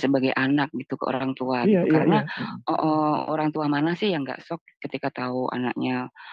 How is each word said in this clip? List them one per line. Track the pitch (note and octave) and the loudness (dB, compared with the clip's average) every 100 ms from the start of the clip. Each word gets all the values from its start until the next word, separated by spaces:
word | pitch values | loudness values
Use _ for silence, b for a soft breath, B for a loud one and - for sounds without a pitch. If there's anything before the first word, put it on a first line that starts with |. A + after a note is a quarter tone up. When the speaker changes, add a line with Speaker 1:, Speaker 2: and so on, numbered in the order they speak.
Speaker 1:
sebagai | C3+ C3+ C3 - | 4 2 2 2
anak | C3 D3 C#3 B2+ | 2 2 0 -4
gitu | - C3+ | -8 -4
ke | - | -2
orang | C3 C3 C3 | -2 -2 -4
tua | B2+ B2+ F#3 | -2 2 4
Speaker 2:
Iya, | F#3 | 4
Speaker 1:
gitu. | E3 | 6
Speaker 2:
iya, | D#3 | 4
Speaker 1:
Karena, | C#3+ - | 4 2
Speaker 2:
iya. | D#3 - | 2 -6
Mm. | - A#2 C#3 | -8 -8 -4
Speaker 1:
heeh, | D#3+ D#3 D#3 D3+ D3 - | 0 2 2 2 0 -2
orang | D#3 D3+ D#3 | -2 0 0
tua | D3 | 0
mana | C#3+ D#3+ F3 | 2 0 0
sih | G#3 | 0
yang | D#3+ C3 | 0 -4
nggak | - - | -8 -10
shock | E3+ _ - | -12 _ -14
ketika | C#3+ C3+ C#3 | -10 -6 -6
tahu | - B2+ B2+ B2+ | -6 -4 -2 -2
anaknya, | B2 B2 A#2+ B2+ B2+ B2+ B B | -2 -2 -2 -2 -2 -6 B B